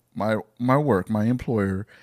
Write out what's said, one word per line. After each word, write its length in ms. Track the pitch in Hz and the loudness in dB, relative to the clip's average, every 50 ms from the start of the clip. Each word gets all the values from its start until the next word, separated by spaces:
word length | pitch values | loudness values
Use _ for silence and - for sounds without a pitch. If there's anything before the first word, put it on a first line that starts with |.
| _ _ - | _ _ -8
my, 220 | - 98 110 110 104 - _ _ - | -4 -2 0 -2 -2 -4 _ _ -4
my 160 | 120 127 131 | 0 2 2
work, 340 | 143 151 139 104 92 92 - | 2 2 2 2 2 0 0
my 180 | 110 107 107 | -2 0 0
employer, 600 | 117 127 123 - - 117 107 98 98 95 95 104 - - - | 0 0 -2 -2 -2 -2 0 0 0 -2 -4 -6 -10 -16 -20